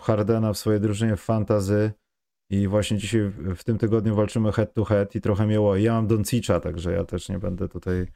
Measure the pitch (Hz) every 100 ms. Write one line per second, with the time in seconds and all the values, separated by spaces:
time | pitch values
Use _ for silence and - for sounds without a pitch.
0 | - 107 107 113 110 101 110 107 107 101
1 | 113 104 - 110 101 107 98 104 107 -
2 | _ _ _ _ - 98 98 104 98 104
3 | 98 113 101 - 87 90 - 110 110 110
4 | 104 104 104 120 107 101 104 - 104 104
5 | 101 104 110 101 107 107 104 98 110 113
6 | 107 113 101 120 - 87 87 82 85 87
7 | 85 90 - 95 95 92 92 90 92 90
8 | 87